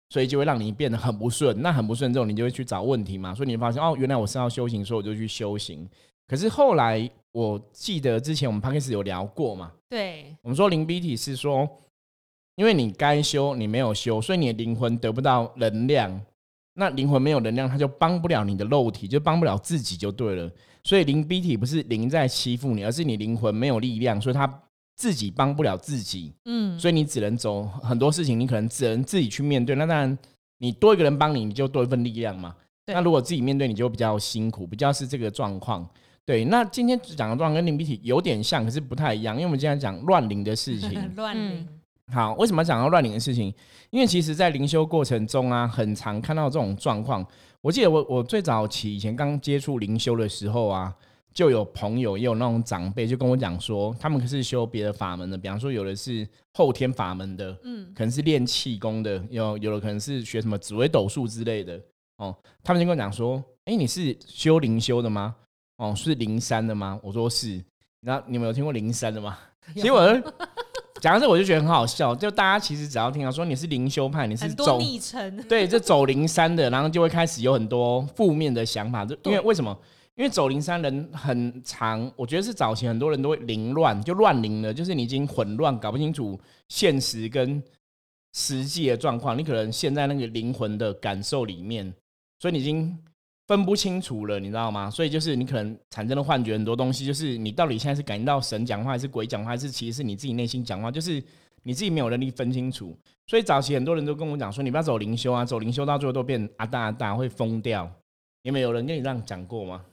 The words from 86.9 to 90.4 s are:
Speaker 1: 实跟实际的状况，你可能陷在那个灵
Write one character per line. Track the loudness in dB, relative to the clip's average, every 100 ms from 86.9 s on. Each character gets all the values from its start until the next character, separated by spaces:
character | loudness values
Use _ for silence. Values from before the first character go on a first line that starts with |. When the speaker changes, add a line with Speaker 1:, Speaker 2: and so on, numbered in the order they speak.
| 2
Speaker 1:
实 | 0 -4 -2
跟 | 0 0 -2 -8 _ _ _ _ _ _
实 | -6 -4 -4
际 | -4 0 0
的 |
状 | 2 0 -2
况， | -2 -2
你 |
可 | 0
能 | -2 -2
陷 | -2 -2
在 | 0 0
那 |
个 | 0 -4
灵 | -4